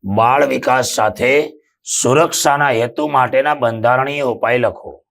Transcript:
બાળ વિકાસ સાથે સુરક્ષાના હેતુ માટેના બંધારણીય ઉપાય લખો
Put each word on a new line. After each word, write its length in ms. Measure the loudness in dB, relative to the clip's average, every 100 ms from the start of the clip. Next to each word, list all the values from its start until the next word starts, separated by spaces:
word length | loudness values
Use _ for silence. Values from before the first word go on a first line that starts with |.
બાળ 420 | -4 0 2 2 0
વિકાસ 400 | -2 0 0 0
સાથે 680 | 0 -2 0 0 2 0 -8 _ _ -10 -4
સુરક્ષાના 680 | 0 2 2 0 0 2 0
હેતુ 380 | 0 -2 -2 -2
માટેના 480 | 0 2 0 0 0
બંધારણીય 680 | -2 0 0 2 0 -2
ઉપાય 360 | -4 -2 0 0
લખો 460 | 0 -4 -16 -20 _